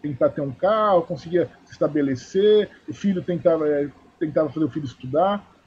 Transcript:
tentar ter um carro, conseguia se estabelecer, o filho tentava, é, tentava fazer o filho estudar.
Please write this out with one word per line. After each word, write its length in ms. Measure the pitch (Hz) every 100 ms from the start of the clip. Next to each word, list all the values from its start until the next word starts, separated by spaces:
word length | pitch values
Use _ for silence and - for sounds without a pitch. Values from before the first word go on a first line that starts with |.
tentar 280 | 147 127 151
ter 120 | -
um 100 | 139
carro, 500 | 127 185 220 214 190
conseguia 480 | 247 156 170 175 165 - _
se 80 |
estabelecer, 960 | - 151 147 139 127 - 190 208 214 202 - -
o 60 |
filho 300 | - 202 185
tentava, 440 | - 170 175 165 151
é, 220 | 147 143 - - -
tentava 300 | 156 147 151
fazer 160 | 156 151
o 40 |
filho 160 | 170 139
estudar. 580 | - 127 147 190 202 - _